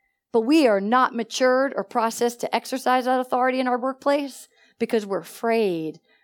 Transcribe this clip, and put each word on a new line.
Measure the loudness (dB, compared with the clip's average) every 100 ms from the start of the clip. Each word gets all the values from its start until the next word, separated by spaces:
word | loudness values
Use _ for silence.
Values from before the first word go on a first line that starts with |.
| _ _ _
but | -2
we | 2 4 6
are | 4
not | 2 2 2
matured | 0 -8 0 2 2 0 -2
or |
processed | -4 -2 -2 0 -2 -2
to | -4
exercise | -4 -4 -4 0 0
that | 2 -2
authority | 0 0 0 0
in | 0
our | -2
workplace | -4 -4 0 0 -2 -10 -20 _ _ -6
because | -2 -2 -2
we're | -6
afraid. | -6 -6 0 2 2 0 -4 -8 _ _